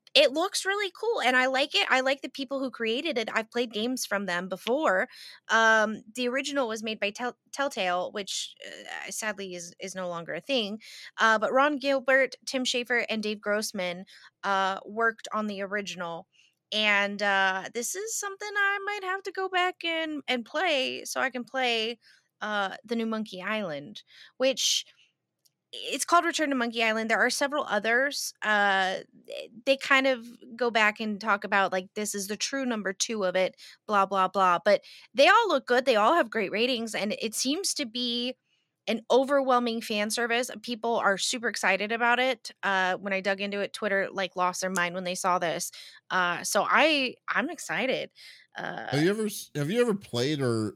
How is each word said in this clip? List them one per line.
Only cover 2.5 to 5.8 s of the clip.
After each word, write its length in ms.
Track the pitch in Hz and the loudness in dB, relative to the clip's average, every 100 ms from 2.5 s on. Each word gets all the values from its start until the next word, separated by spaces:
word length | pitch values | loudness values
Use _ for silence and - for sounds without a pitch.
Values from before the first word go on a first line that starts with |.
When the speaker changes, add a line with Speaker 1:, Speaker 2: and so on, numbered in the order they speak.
| 277 | -4
Speaker 1:
who 100 | 262 | -4
created 480 | - 226 226 320 240 | -4 -4 -2 -2 -2
it. 120 | 220 | -2
I've 160 | 226 220 | -4 -2
played 240 | 240 247 | -2 -4
games 320 | 208 233 254 - | -2 -4 -4 -4
from 220 | 202 196 | -4 -2
them 200 | 175 185 | -4 -4
before. 600 | 190 - 269 311 185 247 - - - - | -6 -2 0 2 2 0 -6 -20 -18 0
Um, 540 | 226 226 220 | 4 6 6